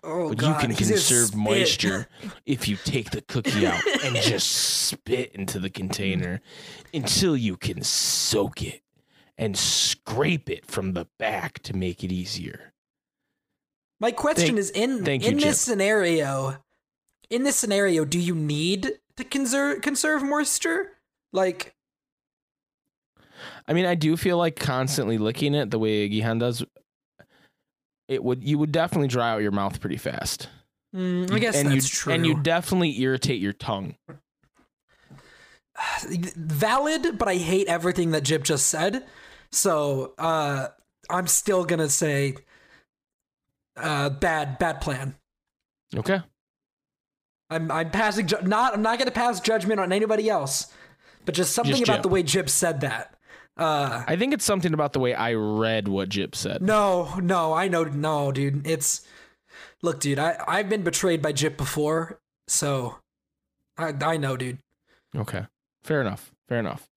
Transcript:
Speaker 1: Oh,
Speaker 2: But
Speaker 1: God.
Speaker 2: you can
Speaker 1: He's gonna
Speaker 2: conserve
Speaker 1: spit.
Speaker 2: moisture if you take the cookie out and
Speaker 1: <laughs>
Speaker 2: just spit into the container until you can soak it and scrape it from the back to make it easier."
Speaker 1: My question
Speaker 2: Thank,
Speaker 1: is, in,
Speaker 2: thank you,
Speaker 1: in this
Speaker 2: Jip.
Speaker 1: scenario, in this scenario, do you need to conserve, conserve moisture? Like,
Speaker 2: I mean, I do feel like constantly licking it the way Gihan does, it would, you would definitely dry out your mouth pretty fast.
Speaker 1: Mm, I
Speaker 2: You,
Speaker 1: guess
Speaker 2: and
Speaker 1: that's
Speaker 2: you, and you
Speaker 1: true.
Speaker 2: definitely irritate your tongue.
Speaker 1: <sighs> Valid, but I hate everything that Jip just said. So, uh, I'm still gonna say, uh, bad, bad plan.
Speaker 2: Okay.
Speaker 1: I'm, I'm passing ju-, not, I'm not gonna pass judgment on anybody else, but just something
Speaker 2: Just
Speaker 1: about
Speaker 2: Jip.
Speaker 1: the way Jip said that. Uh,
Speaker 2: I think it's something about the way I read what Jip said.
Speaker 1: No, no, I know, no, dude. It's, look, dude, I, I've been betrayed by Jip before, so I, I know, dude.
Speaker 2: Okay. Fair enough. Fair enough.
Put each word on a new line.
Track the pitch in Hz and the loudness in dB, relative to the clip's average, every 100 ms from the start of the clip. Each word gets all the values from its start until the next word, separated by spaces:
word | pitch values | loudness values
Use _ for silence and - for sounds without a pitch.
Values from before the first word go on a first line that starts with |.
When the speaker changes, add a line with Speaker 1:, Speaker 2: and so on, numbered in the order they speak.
Speaker 1:
Oh, | 160 170 160 | -6 -4 -2
Speaker 2:
But | 113 | 0
Speaker 1:
God. | 139 | 2
Speaker 2:
you | 151 | 2
can | 117 | 0
Speaker 1:
He's | 107 208 | 0 2
gonna | |
Speaker 2:
conserve | 214 147 123 113 | 4 4 4 4
Speaker 1:
spit. | 104 | 0
Speaker 2:
moisture | 107 117 160 - 104 95 123 - 104 - - | 2 2 2 2 0 -2 -6 -14 -16 -14 -4
if | 135 - | -2 -2
you | 98 | -4
take | - 139 107 | -2 -4 -4
the | - | -8
cookie | - 127 175 104 - | -4 -2 0 2 2
out | - 415 - | 2 0 0
and | 135 117 | 0 0
Speaker 1:
<laughs> | |
Speaker 2:
just | - 104 - - - - - | 0 2 0 0 0 0 -2
spit | - - 123 123 | -4 -4 -4 -4
into | - 95 98 | -6 -6 -4
the | 95 | -6
container | - 95 - 98 92 90 92 - - - - - | -6 -6 -2 -2 -2 -2 -6 -10 -20 -18 -20 -8
until | 156 127 - 185 143 | -6 0 2 2 2
you | 110 90 | 0 -2
can | - 147 | -6 -4
soak | - - - - - 107 98 - | -2 0 0 0 0 0 0 -4
it | - - _ _ _ _ _ - | -10 -10 _ _ _ _ _ -6
and | 110 92 | -4 0
scrape | - - - - - 113 151 165 - | 0 2 0 -2 -4 0 2 0 -4
it | 87 - | -10 -6
from | - 95 | -4 -4
the | 90 85 _ | -4 -8 _
back | 110 104 147 - | -4 -4 -6 -10
to | - 95 | -8 -4
make | 92 87 | -4 -4
it | 92 | -4
easier." | 90 92 - 87 - - _ _ _ _ _ _ _ _ _ _ _ _ _ | -4 -4 -8 -10 -14 -20 _ _ _ _ _ _ _ _ _ _ _ _ _
Speaker 1:
My | 233 | -2
question | 240 294 311 269 | 0 0 2 2
Speaker 2:
Thank, | 226 | 2
Speaker 1:
is, | 196 | -2
in, | - 240 254 | -2 -2 0
Speaker 2:
thank | 156 139 | 0 2
you, | 220 | 2
Speaker 1:
in | 285 | 4
this | |
Speaker 2:
Jip. | 294 - | 2 2
Speaker 1:
scenario, | - 208 196 214 175 165 139 135 135 135 _ _ _ _ _ _ _ | 0 0 2 4 4 2 0 -2 -4 -6 _ _ _ _ _ _ _
in | 233 | 0
this | 277 269 | 0 0
scenario, | 220 202 196 165 147 | 2 2 4 2 2
do | 170 | 0
you | 175 165 | 0 0
need | 151 147 165 196 226 427 _ - | 0 0 0 0 -4 -8 _ -12
to | 247 | -6
conserve, | 277 262 277 285 285 | -2 0 2 0 0
conserve | 294 285 311 302 | -2 0 0 0
moisture? | 277 294 285 - 330 339 403 _ _ _ _ | 0 0 0 0 0 -2 -4 _ _ _ _
Like, | 190 185 180 - _ _ _ _ _ _ _ _ _ _ _ _ _ _ _ _ - - - - | 0 0 -2 -12 _ _ _ _ _ _ _ _ _ _ _ _ _ _ _ _ -20 -18 -16 -2
Speaker 2:
I | |
mean, | 165 180 | 0 2
I | 175 | 2
do | 151 165 | 2 2
feel | 196 175 | 2 2
like | 170 160 | 2 0
constantly | - 131 131 147 110 113 | -2 0 0 0 0 2
licking | 107 117 143 | 0 0 0
it | 147 117 | 2 0
the | 110 | 0
way | 110 104 104 | 2 2 2
Gihan | 107 113 113 | 0 0 0
does, | 120 120 - _ _ _ _ _ - _ _ _ _ _ _ _ - | 0 -2 -8 _ _ _ _ _ -20 _ _ _ _ _ _ _ -6
it | 135 | -2
would, | 123 127 | 0 -2
you | 123 147 | 0 0
would | 151 | 2
definitely | 160 165 170 143 | 2 0 0 0
dry | 123 117 | 2 0
out | 110 | 2
your | 104 | 0
mouth | 101 98 92 | 2 0 -4
pretty | 98 73 | -6 -4
fast. | - - - - - - _ _ _ 185 | -4 -6 -6 -8 -10 -18 _ _ _ -6
Speaker 1:
Mm, | 185 180 180 | -2 -2 0
I | |
Speaker 2:
You, | 208 | 0
Speaker 1:
guess | 226 143 | 2 2
Speaker 2:
and | 143 | 4
Speaker 1:
that's | 135 131 - - | 2 2 -2 0
Speaker 2:
you, | |
and | 165 165 | 2 2
you | 151 | 2
Speaker 1:
true. | |
Speaker 2:
definitely | 147 165 175 185 170 113 | 2 0 2 2 2 2
irritate | 131 131 - 123 | 0 0 0 0
your | 101 | -2
tongue. | - - 101 92 - - - _ _ _ _ _ _ _ _ _ - - - - - _ - | -4 -4 -4 -6 -12 -20 -20 _ _ _ _ _ _ _ _ _ -20 -20 -20 -20 -20 _ -8
Speaker 1:
<sighs> | - - - 175 180 170 | -6 -4 -4 -4 -4 -6
Valid, | 160 147 214 254 294 320 330 214 | -4 0 2 2 2 0 -2 0
but | 214 | 0
I | 180 | 0
hate | 160 190 180 | 2 2 2
everything | 170 170 180 165 | 2 0 2 2
that | 156 | 2
Jip | 135 156 | 2 0
just | 139 147 - | 2 2 2
said. | 156 180 254 - - - - _ | 2 0 -2 -8 -20 -20 -20 _
So, | - 196 156 147 135 127 - | 0 2 2 2 -2 -4 -4
uh, | 160 160 147 139 151 _ _ _ _ | 0 0 0 -2 -6 _ _ _ _
I'm | 175 175 | -2 2
still | - - 190 170 | 0 2 2 2
gonna | 170 156 | 0 2
say, | - 160 139 139 135 _ _ _ - _ _ _ _ _ _ _ _ _ - | 2 2 2 0 -4 _ _ _ -20 _ _ _ _ _ _ _ _ _ -8
uh, | 156 147 143 | -4 0 -2
bad, | 139 180 156 143 131 | 0 2 2 -2 -2
bad | 175 151 | -2 -2
plan. | - 131 135 - _ _ _ _ _ _ _ - | -4 -4 -6 -10 _ _ _ _ _ _ _ -6
Speaker 2:
Okay. | 107 190 - _ _ _ _ _ _ _ _ _ _ _ _ | 0 -2 -2 _ _ _ _ _ _ _ _ _ _ _ _
Speaker 1:
I'm, | 160 160 | -4 -2
I'm | 160 165 | -2 0
passing | 190 214 196 175 | 2 2 2 0
ju-, | 208 | 0
not, | 185 214 254 | 2 2 2
I'm | 208 | 2
not | 220 233 | 0 2
gonna | 254 | 0
pass | 233 247 196 | 2 0 0
judgment | 220 220 185 214 | 0 0 2 0
on | 185 | 2
anybody | 190 214 214 214 | 2 2 2 2
else, | 190 139 - - - - _ _ _ - | 0 0 -4 -6 -16 -20 _ _ _ -4
but | 160 | 0
just | 180 | 0
something | - 240 269 | 2 2 4
Speaker 2:
Just | |
Speaker 1:
about | 240 208 | 4 4
Speaker 2:
Jip. | |
Speaker 1:
the | 190 | 4
way | 190 | 2
Jip | 160 185 143 | 2 0 2
said | - 175 147 | 2 2 0
that. | 131 113 - _ _ - - - | -2 -4 -8 _ _ -20 -20 -2
Uh, | 160 151 139 117 120 | 0 2 0 -2 -2
Speaker 2:
I | 170 | 0
think | 254 277 | 2 0
it's | - | 2
something | 196 170 | 2 2
about | 156 143 | 0 0
the | 143 | 2
way | 127 123 | 0 2
I | 117 | 0
read | 113 107 107 110 110 101 | 2 2 2 2 2 0
what | 98 95 | 0 0
Jip | 101 95 - | -2 -4 -4
said. | - - | -6 -2
Speaker 1:
No, | 185 214 202 180 160 180 | 2 4 4 2 -2 -2
no, | 175 185 160 | 0 2 2
I | 160 190 | 0 2
know, | 170 160 | 0 0
no, | 143 156 151 139 | -2 0 0 0
dude. | 135 139 143 143 | 0 0 -2 -2
It's, | 160 - - - - - _ _ - - _ | -2 0 -4 -8 -20 -20 _ _ -20 -20 _
look, | 170 143 | -4 0
dude, | 143 139 | 0 2
I, | 156 170 - | 0 0 -2
I've | 185 202 | -2 0
been | 214 | 0
betrayed | 170 170 190 165 | 0 0 0 2
by | 151 | 0
Jip | 143 156 151 | 0 -2 -2
before, | 139 151 151 160 165 - _ _ - | -4 -2 0 0 -4 -12 _ _ -4
so | - 143 135 120 113 _ _ _ _ _ _ _ - | -2 0 -2 -4 -10 _ _ _ _ _ _ _ -6
I, | 165 139 | -4 -2
I | 151 160 | 0 0
know, | 139 131 | 0 -2
dude. | 127 127 _ _ _ _ _ - | -4 -8 _ _ _ _ _ -6
Speaker 2:
Okay. | 107 98 95 _ _ _ | -4 -6 -8 _ _ _
Fair | - 151 | -2 0
enough. | 113 95 - _ _ | 0 -4 -12 _ _
Fair | 120 | -2
enough. | 98 - - | -2 -8 -14